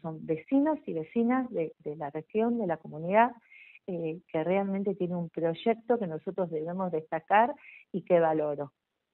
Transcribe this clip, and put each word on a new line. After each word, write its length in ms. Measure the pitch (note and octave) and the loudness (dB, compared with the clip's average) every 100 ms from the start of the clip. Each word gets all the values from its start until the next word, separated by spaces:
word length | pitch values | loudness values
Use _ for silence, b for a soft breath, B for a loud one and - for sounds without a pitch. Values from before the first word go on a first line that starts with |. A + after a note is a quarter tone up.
son 200 | E3 D#3+ D#3+ | -10 -8 -4
vecinos 500 | D#3 - C4+ D4+ D4+ - | -4 0 2 2 0 -4
y 80 | |
vecinas 560 | E3 D#3 A#3 A#3 C4 B3 | -6 -2 0 2 2 0
de, 240 | F#3 D#3 - | -2 -4 -6
de 160 | D#3 D3+ | -10 -8
la 160 | C#3+ | -6
región, 480 | D#3 - G#3+ A#3 A#3+ | -8 -4 0 0 0
de 80 | F#3 | -2
la 100 | D#3 | -4
comunidad, 540 | D3+ D3 E3+ G#3 B3 - b b b b - | -6 -8 2 4 4 2 b b b b -8
eh, 320 | F3 D#3+ F3 - | -4 -4 -6 -4
que 120 | D#3+ | -2
realmente 500 | D#3+ F#3+ G3 G3 G3+ | 0 0 0 -2 -2
tiene 220 | F#3+ F3 F3 | -2 -2 -4
un 140 | E3+ | -6
proyecto 680 | - E3 E3 A#3 A3+ A#3 A#3+ | -2 -2 0 -2 0 0 0
que 80 | F#3 | -2
nosotros 460 | D#3 G3 F#3+ F3 | -6 -6 -4 -2
debemos 400 | D#3 E3 F3+ F#3 | -4 -4 -4 -2
destacar 640 | D#3+ D#3+ D#3+ - G3+ B3 C#4+ B B _ | -4 -4 -6 2 4 4 0 B B _
y 120 | F#3 | -6
que 160 | - F3 | 4 6
valoro. 520 | D#3+ D#3 D3+ D3 C#3+ - _ _ _ | 6 2 0 -4 -8 -12 _ _ _